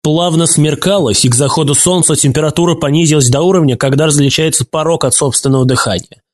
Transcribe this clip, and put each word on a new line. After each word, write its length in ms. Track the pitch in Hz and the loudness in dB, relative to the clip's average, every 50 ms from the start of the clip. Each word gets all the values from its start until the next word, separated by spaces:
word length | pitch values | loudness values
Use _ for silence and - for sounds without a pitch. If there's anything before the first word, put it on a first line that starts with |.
| - | 0
Плавно 440 | 151 151 165 175 180 160 160 170 | 0 0 0 0 0 0 0 0
смеркалось, 760 | 160 - - 147 156 147 151 - 180 202 202 156 113 101 - - | 0 2 0 0 0 0 -2 -2 0 0 0 0 0 0 0 0
и 60 | 127 | 0
к 40 | 120 | 0
заходу 420 | 120 143 131 - 165 156 135 147 | 0 0 0 0 -2 0 0 0
солнца 420 | - - 180 185 180 160 165 156 | 0 0 0 0 0 0 0 0
температура 580 | - 143 139 123 151 156 151 147 170 170 175 165 | 0 0 0 0 0 -2 -2 0 0 0 0 -2
понизилась 540 | 165 160 139 143 160 170 151 151 151 131 120 | -2 -2 0 0 2 2 2 2 2 2 2
до 120 | 123 139 | 2 2
уровня, 360 | 165 185 190 185 160 135 123 | 2 2 2 2 2 0 0
когда 280 | 120 - 135 135 135 156 | 0 -2 0 0 0 0
различается 600 | 156 143 147 143 139 - - 160 160 - - - | 2 2 2 2 0 0 0 -2 -2 -2 -4 -6
порог 400 | _ - 156 156 160 170 - - | _ -6 -4 -2 -2 0 0 0
от 80 | 131 - | -2 0
собственного 500 | - 156 135 117 - - 139 135 131 127 | 0 -2 -2 -2 -2 0 0 2 2 2
дыхания. 580 | 131 131 120 - 117 95 87 - _ - _ _ _ | 2 0 0 -2 -4 -4 -6 -8 _ -20 _ _ _